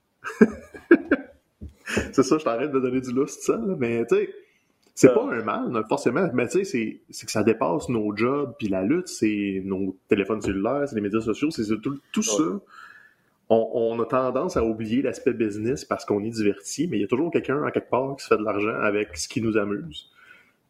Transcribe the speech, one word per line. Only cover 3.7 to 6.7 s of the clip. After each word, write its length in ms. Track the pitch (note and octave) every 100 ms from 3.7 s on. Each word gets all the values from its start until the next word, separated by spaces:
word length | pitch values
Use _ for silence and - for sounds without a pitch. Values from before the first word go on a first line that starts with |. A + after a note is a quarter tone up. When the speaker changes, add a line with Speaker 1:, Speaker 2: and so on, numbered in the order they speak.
| E3
Speaker 2:
mais 260 | A#2 A#2 A2+
tu 100 | F#3+
sais, 180 | - - - _ _ _ _
c'est 140 | - C3
Speaker 1:
Euh. 40 |
Speaker 2:
pas 100 | B2
un 180 | C#4 A#2+
mal, 260 | G#2 A#2+ C3
non, 140 | A#2 A2
forcément, 400 | C#3 B2+ C3 F#3
mais 120 | B2 A#2
tu 100 | F3+
sais, 60 |
c'est, 360 | F#3+